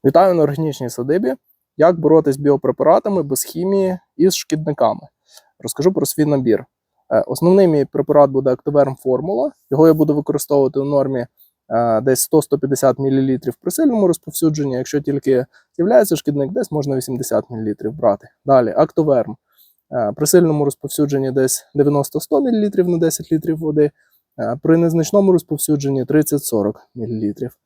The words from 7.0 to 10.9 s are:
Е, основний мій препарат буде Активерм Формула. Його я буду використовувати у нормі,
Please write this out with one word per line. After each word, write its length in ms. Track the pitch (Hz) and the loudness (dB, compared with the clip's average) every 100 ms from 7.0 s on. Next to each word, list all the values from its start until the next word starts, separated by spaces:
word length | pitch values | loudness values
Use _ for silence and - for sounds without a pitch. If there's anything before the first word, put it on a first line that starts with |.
| _ | _
Е, 80 | 117 - | -2 -2
основний 420 | 127 170 190 185 | -2 2 4 4
мій 160 | 151 | 2
препарат 460 | 135 143 143 147 143 | 0 -4 2 4 4
буде 200 | 135 135 | 2 0
Активерм 460 | 127 - 147 139 131 | -2 0 0 0 -2
Формула. 560 | 131 127 160 220 269 _ _ | -2 -2 -2 -4 -4 _ _
Його 160 | 139 160 | 4 4
я 80 | |
буду 200 | 156 151 | 6 2
використовувати 680 | 147 143 147 - 143 135 135 | 0 -2 -4 0 2 2 0
у 40 | |
нормі, 420 | 139 | -2